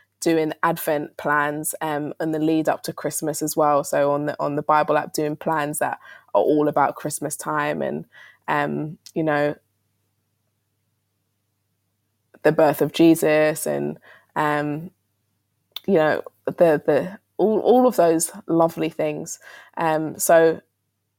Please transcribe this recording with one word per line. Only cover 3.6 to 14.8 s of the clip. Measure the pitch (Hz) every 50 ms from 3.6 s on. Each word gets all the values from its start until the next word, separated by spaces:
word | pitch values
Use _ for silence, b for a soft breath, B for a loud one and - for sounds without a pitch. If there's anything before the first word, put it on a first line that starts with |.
| 151 147 147 143
So | 143 - 147 147 143 143
on | 143 143 147
the, | 147 - -
on | 147 147 143
the | 151
Bible | 147 - 151 151 151 - 147
app, | 147 - -
doing | - 160 151 147 151
plans | - - 170 160 156 147 147 151 -
that | 143 127 - - B B B B B B
are | B -
all | - - 151 151 147 147
about | 143 147 139 - -
Christmas | - - 151 - - 147 147 -
time | - - 156 151 151 147 151 151 151
and, | 139 139 147 160 170 B B B B B B B B
um, | - 151 147 147 151 147 147 151 151 185 - - - -
you | 170 160
know, | 156 147 147 147 147 - - _ _ _ _ _ _ _ _ _ _ _ _ _ _ _ _ _ _ _ _ _ _ _ _ _ _ _ _ _ _ _ _ _ _ _ _ _ _ _ _ _ _ _ _ _ _ _ _ _ _ _ _ _ _ _ - -
the | 151
birth | 156 165 160 151 156 -
of | 147 151
Jesus | - - 165 165 160 156 - 156 151 156 151 156 151 - -
and, | 151 147 143 147 147 160 - b b b b b b b
um, | 151 151 147 147 147 147 147 147 156